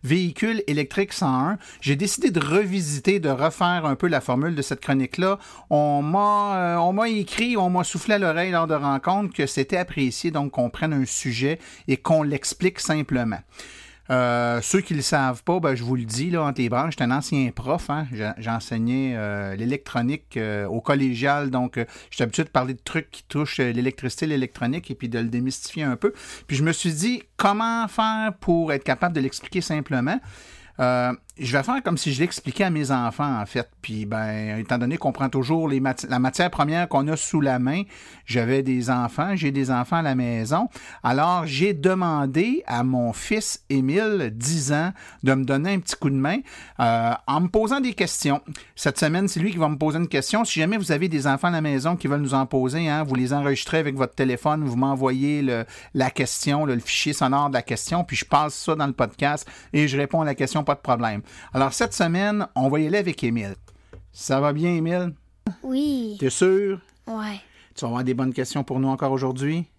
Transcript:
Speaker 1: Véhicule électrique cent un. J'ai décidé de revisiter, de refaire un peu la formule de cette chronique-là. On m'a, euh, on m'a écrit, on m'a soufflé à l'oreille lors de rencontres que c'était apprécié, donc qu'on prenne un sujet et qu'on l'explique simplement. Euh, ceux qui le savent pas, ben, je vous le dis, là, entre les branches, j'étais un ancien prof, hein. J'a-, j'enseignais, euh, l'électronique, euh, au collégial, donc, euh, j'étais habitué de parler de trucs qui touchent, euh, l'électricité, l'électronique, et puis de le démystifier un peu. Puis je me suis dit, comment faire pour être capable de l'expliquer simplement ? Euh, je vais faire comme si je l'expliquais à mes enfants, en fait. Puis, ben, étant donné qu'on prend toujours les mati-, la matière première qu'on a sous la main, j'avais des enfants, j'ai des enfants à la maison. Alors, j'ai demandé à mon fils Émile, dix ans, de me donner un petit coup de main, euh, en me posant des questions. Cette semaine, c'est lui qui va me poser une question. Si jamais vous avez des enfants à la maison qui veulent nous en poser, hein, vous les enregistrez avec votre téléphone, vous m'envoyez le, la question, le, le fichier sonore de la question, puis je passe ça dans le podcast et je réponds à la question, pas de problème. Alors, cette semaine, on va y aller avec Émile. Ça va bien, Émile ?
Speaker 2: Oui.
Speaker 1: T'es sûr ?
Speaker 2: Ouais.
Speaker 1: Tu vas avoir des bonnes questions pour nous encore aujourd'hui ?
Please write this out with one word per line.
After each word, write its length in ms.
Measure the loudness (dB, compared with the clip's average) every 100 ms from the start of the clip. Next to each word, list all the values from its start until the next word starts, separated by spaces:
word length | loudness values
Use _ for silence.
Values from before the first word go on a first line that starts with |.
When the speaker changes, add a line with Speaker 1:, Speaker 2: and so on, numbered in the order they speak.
Speaker 1:
Véhicule 580 | 2 2 2 0 0 0 0
électrique 440 | -2 -2 -2 -2
cent 220 | 0 0
un. 240 | 2 0 -2 -8 -8
J'ai 140 | -2 0
décidé 340 | 0 0 0
de 100 | 2
revisiter, 800 | 2 2 2 0 -2 -2 2 2
de 100 | 2
refaire 580 | 2 0 2 0 2 0
un 80 | 0
peu 100 | 0
la 160 | 0
formule 320 | 0 0 0
de 80 | -2
cette 180 | -4 -6
chronique-là. 600 | 0 0 0 0 0 0 -6 -20 0
On 320 | 2 2 2
m'a, 540 | 0 2 2 2 0 0
euh, 180 | 0 2
on 180 | 2
m'a 160 | 2 0
écrit, 480 | 0 -2 -2 0 2
on 140 | 2
m'a 120 | 2
soufflé 300 | 0 -4 0
à 60 | 2
l'oreille 320 | 2 2 2
lors 160 | 0 2
de 80 | 2
rencontres 580 | 2 0 0 0 -2
que 140 | -2 -2
c'était 300 | 0 0 0
apprécié, 520 | -2 0 0 0 -2
donc 220 | -2 -2
qu'on 180 | -2 -2
prenne 240 | 0 -2
un 120 | 0 0
sujet 520 | -2 -2 0 0 -2 -6 -14 -2
et 100 | -2
qu'on 240 | 4 4
l'explique 580 | 4 -2 -4 0 -2 -2
simplement. 600 | -2 -2 0 0 0 -4 -10 -20 -20 -18 -20 -20 0
Euh, 520 | 2 2 2 2 0
ceux 180 | 2 0
qui 140 | 0
le 80 | -2
savent 420 | 0 2 2 -2
pas, 160 | -2 0
ben, 160 | 2 0
je 80 |
vous 140 | -2 -2
le 80 | -2
dis, 240 | -4 -2
là, 160 | 0 0
entre 160 | 0
les 80 | 0
branches, 220 | 0 -2
j'étais 120 | 0
un 80 | 0
ancien 400 | 0 0 0 0
prof, 360 | -2 -2 -2 -2
hein. 180 | -4 -4
J'a-, 220 | -4 -6 -4
j'enseignais, 760 | -4 -4 -4 -2 0 0 -2 -2
euh, 360 | -4 -4 -4 -4
l'électronique, 800 | -2 -2 -4 -2 -2 -2 _ -6
euh, 280 | -2 -2 -2
au 140 | -4
collégial, 680 | 0 2 2 2 2 2 0
donc, 280 | -2 -2 -2
euh, 60 | -6 -8 -16
j'étais 140 | -4
habitué 220 | -2 0 0
de 40 |
parler 240 | 2 0
de 60 | -6
trucs 300 | -4 -4 -6
qui 120 | -16
touchent, 360 | -6 -4 -2 0
euh, 140 | 0
l'électricité, 520 | 2 0 -2 -6 -4 -2
l'électronique, 640 | 0 -2 -2 -2 -2 -6
et 60 | -8
puis 140 | -4
de 100 | -2
le 80 | -2
démystifier 560 | 0 -2 -4 -10 -4
un 140 | -2 0
peu. 160 | 0 -2 -16 -18 -4
Puis 80 | 0
je 80 |
me 80 | 2
suis 220 | 2 -2
dit, 300 | 0 -2 -2 -6 0
comment 500 | 2 2 0 0 -2
faire 420 | 0 0 0 -2 -4
pour 320 | 2 2 2
être 140 | 0 0
capable 280 | 0 2
de 60 | 0
l'expliquer 400 | -2 -4 -6 -4
simplement ? 640 | -2 -4 -2 0 0 -2 -6 -20 -20 -20 -20 0
Euh, 320 | 2 2 0 -2 _ -8
je 160 | 0 0
vais 60 |
faire 220 | 2 0
comme 160 | 0 -2
si 140 | 0
je 60 | 0
l'expliquais 440 | 0 -2 -8 -2
à 80 | 0
mes 180 | 0 0
enfants, 500 | 0 0 -2 -2 -2
en 60 | -4
fait. 240 | -4 -6 _
Puis, 240 | -10 -6 -4
ben, 500 | -4 -4 -4 -4 -6
étant 220 | -2 0
donné 180 | 0 0
qu'on 140 | -2
prend 180 | -2 -2
toujours 380 | -2 0 0 0
les 120 | 0
mati-, 280 | 0 -2 -2
la 100 | 0
matière 320 | 0 2 0
première 380 | 2 0 2 0
qu'on 200 | 0 0
a 80 | -2
sous 260 | 0 2
la 180 | 2 2
main, 240 | 0 -2 -4 -12 -20 -20 -2
j'avais 380 | 0 2 2
des 260 | 2 0 2
enfants, 460 | 0 0 -2 -2 0
j'ai 160 | 0
des 180 | 0 0
enfants 280 | 0 2 0
à 40 |
la 140 | 2 0
maison. 520 | 0 -2 0 0 0 -6 -18 -4
Alors, 420 | 0 2 4 2 0
j'ai 300 | 0 2 2
demandé 880 | 2 2 2 2 0 2 2 0 -2
à 180 | 0
mon 300 | 2 2 0
fils 500 | -4 -2 -2 -2 -8 _
Émile, 640 | 0 2 2 2 0 -2
dix 380 | -2 -2 -2 0
ans, 200 | 0 0 -4 -16 -2
de 140 | 2 2
me 100 | 2
donner 280 | 0 2
un 60 | 0
petit 160 | -2 -2
coup 140 | 0
de 60 | 2
main, 240 | 0 -2 -4 -16 -20 0
euh, 320 | 2 4 2 0 0
en 140 | 2
me 80 | 4
posant 320 | 2 2 2
des 120 | 0
questions. 480 | 0 -2 0 0 0 -2 -16 -16 -2
Cette 240 | -2 2
semaine, 280 | 2 2 0
c'est 120 | 0
lui 120 | 0
qui 60 | 2
va 120 | 0
me 80 | 2
poser 220 | 0 0
une 80 | 0
question. 360 | 0 0 0
Si 160 | 0 2
jamais 180 | 2 0
vous 140 | 0
avez 160 | 0 2
des 200 | 0 0
enfants 220 | 2 2
à 20 |
la 100 | 0
maison 360 | 0 0 0 0
qui 100 | 0
veulent 140 | 0
nous 120 | 2
en 140 | 0 2
poser, 420 | 2 0 0 0
hein, 140 | 0
vous 120 | 0 0
les 160 | 0
enregistrez 460 | 0 2 0 0 0
avec 180 | 0 0
votre 200 | -2 2
téléphone, 480 | 0 2 0 0
vous 120 | 0 2
m'envoyez 680 | 2 2 2 2 2 2
le, 220 | 2 0 -2 -10 -6
la 160 | 0 0
question, 560 | 0 -2 -2 0 0 2
le, 80 |
le 80 | 0
fichier 320 | 0 -2 0
sonore 360 | 0 2 2 2
de 40 |
la 100 | 0
question, 400 | -2 -4 -2 -2
puis 120 | -2 -4
je 100 | 2
passe 300 | 2 2 -2
ça 180 | -2
dans 140 | 0 0
le 60 |
podcast 540 | 0 -2 0 -2 -2 -8 -20 -2
et 160 | 2 2
je 100 | 2
réponds 240 | 0 0
à 40 | 0
la 80 |
question, 300 | 0 0 0
pas 100 | 0
de 60 | -2
problème. 420 | 2 2 2 -2 -8 -18 -6
Alors, 220 | 0 0
cette 200 | 2 -2
semaine, 540 | 2 0 2 2 0 -2 0
on 140 | 2
va 100 | 2
y 80 | 2
aller 120 | 2
avec 220 | 0 -2
Émile. 340 | 0 -2 -4 -10 -16 -20 -20 -20 -20
Ça 260 | -14 -2 2
va 140 | 2
bien, 220 | 2 0 0
Émile ? 380 | 0 0 -2 -6 _ _ -8 -6
Speaker 2:
Oui. 540 | -4 0 0 0 -4 -2
Speaker 1:
T'es 80 | -2
sûr ? 500 | 2 4 4 2 -4 -8 _ -10
Speaker 2:
Ouais. 360 | -8 -8 -10 -16 -20 -20 -8
Speaker 1:
Tu 60 |
vas 60 | -4
avoir 160 | -2 0
des 80 |
bonnes 200 | 0 0
questions 300 | -2 -4 -4
pour 160 | -2 0
nous 80 | 0
encore 240 | 0 0
aujourd'hui ? 540 | 0 0 0 -2 -2 -4